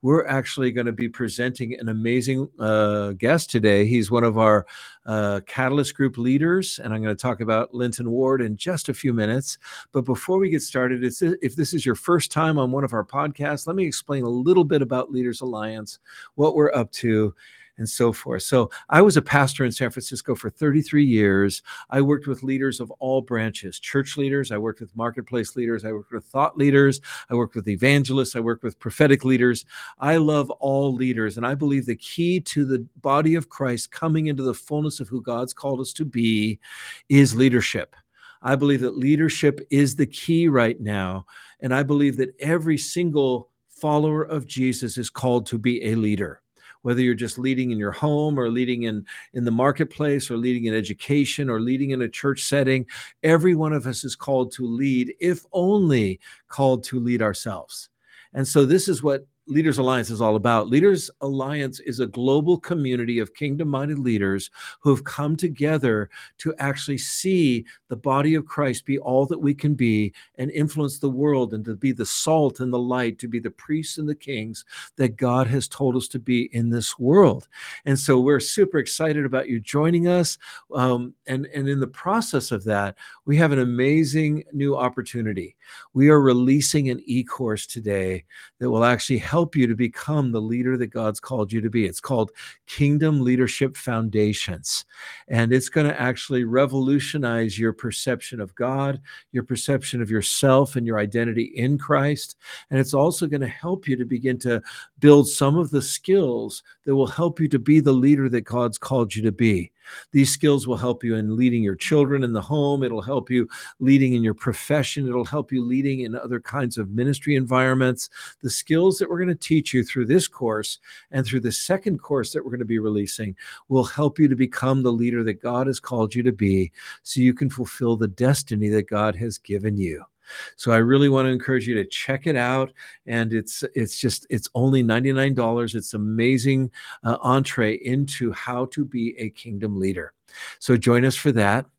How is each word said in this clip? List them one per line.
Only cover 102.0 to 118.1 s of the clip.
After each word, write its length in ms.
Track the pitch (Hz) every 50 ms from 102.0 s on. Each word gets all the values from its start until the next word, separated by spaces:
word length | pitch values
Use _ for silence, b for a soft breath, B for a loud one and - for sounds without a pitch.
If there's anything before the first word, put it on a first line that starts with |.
| 139 143 147 - - - - B B B B B B B
And 80 | - 131
it's 140 | 135 135 -
also 340 | 139 143 160 180 - -
gonna 220 | 143 147 143 135 123
help 400 | - - - 170 185 185 - -
you 80 | 135
to 80 | 120 123
begin 340 | 120 131 120 123 131 127 120
to 200 | - 127 120 113 B B B B B B B _
build 300 | - 147 147 147 139 147
some 280 | - - 143 139 147
of 140 | 170 175 139
the 120 | 151 143 123
skills 800 | - - - _ - 190 202 175 131 120 117 113 110 - - b b b b _
that 100 | - 139
will 120 | 139 135
help 340 | - - - 165 175 160 -
you 80 | 160 151
to 100 | - 135
be 220 | 110 - 147 156
the 120 | 139 143 135
leader 360 | 127 123 139 147 139 135 131
that 140 | 120 117 107
God's 340 | - 113 120 123 120 113
called 380 | - - - 135 131 117 104 -
you 80 | 107 107
to 100 | 113 98
be. 380 | - 123 113 104 90 85 - _ B B B B B B B -
These 180 | 143 139 135
skills 380 | - - - 151 143 135 110 120
will 80 | 123
help 260 | - - 123 120 120 -
you 140 | 117 113
in 200 | 110 110 107 110
leading 240 | 110 127 127 120 120
your 140 | 110 101 95
children 480 | - - - 156 151 143 131 143 139 131
in 100 | 120 117
the 80 | 107
home. 440 | 95 - 143 151 143 143 143 139 135
It'll 180 | 120 113 107 95
help 260 | 113 139 131 - -
you 200 | 127 123 117 B B B B B B B
leading 320 | - 131 139 139 135 131 123
in 100 | 120 117
your 100 | 110 107
profession. 760 | - - - 117 - - - 143 151 131 - - 147 139 127
It'll 160 | 120 123 120
help 260 | - 143 151 135 -
you 140 | 135 131 120
leading 360 | 120 123 135 139 139 135 131
in 140 | 127 113 113
other 240 | 120 - 120 123 117
kinds 400 | 120 - - 139 135 120 113 -
of 120 | 107 95
ministry 440 | 101 113 123 139 139 135 - 147 147
environments. 720 | 135 131 117 127 127 127 131 131 131 131 127 127 123 - -